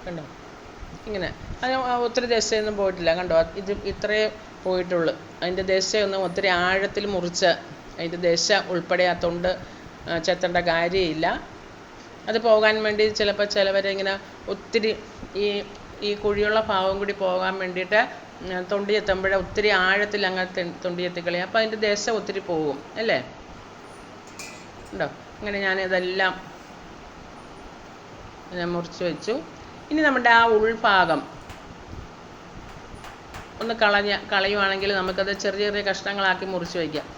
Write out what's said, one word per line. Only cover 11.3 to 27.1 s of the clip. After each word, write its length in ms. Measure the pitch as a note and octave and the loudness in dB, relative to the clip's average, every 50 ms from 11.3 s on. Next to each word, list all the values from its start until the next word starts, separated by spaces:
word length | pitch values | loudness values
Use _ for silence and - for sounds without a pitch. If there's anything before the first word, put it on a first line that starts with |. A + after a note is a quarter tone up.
| A#3 - - - - - - - - - - - - - - - - - - - | 0 -2 -8 -12 -16 -18 -18 -18 -18 -18 -18 -18 -18 -20 -18 -18 -18 -12 -6 -2
അത് 100 | A3 A3+ A3+ A#3 | -2 2 6 8
പോകാൻ 260 | G#3+ G#3+ A3 G#3+ G#3+ A3 G#3+ | 8 8 8 6 4 4 2
വേണ്ടി 180 | G#3+ G#3 G#3 G#3+ A3 G#3+ - | 0 4 4 4 2 4 2
ചിലപ്പോൾ 280 | G#3+ G3+ G3 G3+ G#3 G3+ - | 2 2 4 2 0 2 4
ചിലവരിങ്ങനെ 600 | G#3 G3 G3 F#3+ G3 F#3+ G3 F#3+ G3 F#3+ F#3+ G3 G3 - - - - - - | 4 4 4 4 2 2 2 0 0 0 0 -2 -2 -6 -14 -16 -12 -6 -6
ഒത്തിരി 380 | G3+ G3 - - - A3+ A3 A3 G#3+ - - - - - - - - F#3+ G#3 | -6 -6 -6 0 0 2 2 2 0 -2 -6 -14 -14 -14 -14 -6 -2 0 0
ഈ, 20 | G#3 G3+ G3+ G3+ - - - - - - - G3+ G#3 | 0 0 -2 -4 -6 -12 -16 -16 -16 -12 -4 -2 -2
ഈ 20 | G#3 G#3 | -2 0
കുഴിയുള്ള 380 | G#3+ G#3 G3+ G3+ G#3 G#3 G#3+ A3 G#3+ G#3+ | 0 0 2 4 2 4 4 2 2 4
ഭാഗം 240 | G3+ F#3+ F#3 F#3+ G3 G3 | 2 2 4 2 2 0
കൂടി 140 | G3+ G3+ G3 G3 F#3+ | -2 -4 -2 0 0
പോകാൻ 300 | F#3 F3+ F#3 F#3 F#3+ F#3+ F#3+ | 0 2 2 0 0 -2 -2
വേണ്ടിയിട്ട്, 380 | F#3 F#3 F3+ F3+ F#3 F#3 G#3 G#3+ B3+ - - - - - - - - | -4 -4 -2 -4 -2 4 4 4 4 2 -4 -14 -16 -16 -16 -12 -8
ഉം, 80 | F#3 F#3 F#3 F3+ F3+ | -6 -4 -4 -2 0
തൊണ്ടി 200 | G#3 G3+ G3+ G3+ G#3 | -2 0 2 2 0
ചെത്തുമ്പോഴേ 400 | G#3+ G#3 G3+ F#3+ F#3 F#3+ F#3+ G3 G3 F3+ | 2 2 2 0 2 2 2 2 2 0
ഒത്തിരി 260 | F#3+ - A3 G3+ G#3+ G3+ F#3 F#3 | 0 -2 2 4 4 4 6 6
ആഴത്തിൽ 360 | F#3 G3 G3+ G#3 G3+ G#3 G3+ F#3+ F#3 | 4 4 4 2 0 0 0 0 0
അങ്ങ് 160 | F#3 F#3 F#3 F3+ F#3 | 0 0 -2 -2 -2
തെ-, 180 | F#3+ F3 E3+ F3 - - | -4 -4 -4 -6 -6 -4
തൊണ്ടി 180 | F3+ F3 F3 F3+ | -4 -2 -2 -4
ചെത്തിക്കളയും. 380 | F3 F3 F3+ E3+ F3 F3 F3 F#3 F#3 | -4 -4 -4 -4 -2 -2 -2 -2 0
അപ്പോൾ 100 | - A3+ | 2 2
അതിൻ്റെ 180 | A3 A3 A3 G#3+ A3 | 2 2 0 0 2
ദശ 180 | G#3 G#3 G#3 - B3 A3+ G#3 | 2 2 2 0 0 0 0
ഒത്തിരി 220 | F3+ - G3 G3 F#3+ - | -2 -4 -6 -6 -2 -2
പോകും 280 | F3 D#3+ D#3 D3 C#3 D3 - - - - | 0 0 0 0 -2 -4 -8 -10 -6 -2
അല്ലേ. 180 | A3+ A3 F3 C3 - - - - - - - - - - - - - - - - - - - - - - - - - - - - - - - - - - | 0 0 0 0 -2 -6 -14 -18 -18 -18 -18 -18 -18 -18 -18 -18 -18 -18 -18 -18 -18 -18 -18 -18 -18 -18 -14 -14 -14 -14 -14 -16 -18 -18 -18 -18 -16 -12
ഉണ്ടോ, 160 | - F#3+ D#3+ C#3 C3+ - - - - - | -4 -4 -4 -4 -4 -12 -18 -18 -14 -8
അങ്ങനെ 200 | G#3 G#3 G3+ G3 G3 | -6 -4 -2 0 0
ഞാനിതെല്ലാം 680 | F#3+ F#3+ F#3+ F#3 F#3 F#3+ F#3 F3+ F3+ F#3 F#3+ F#3+ F#3 F#3 - - - - - - - - - - - - - - - | 2 2 2 2 2 2 2 2 0 0 2 2 2 0 -2 -12 -14 -16 -18 -18 -18 -18 -18 -18 -18 -18 -18 -18 -18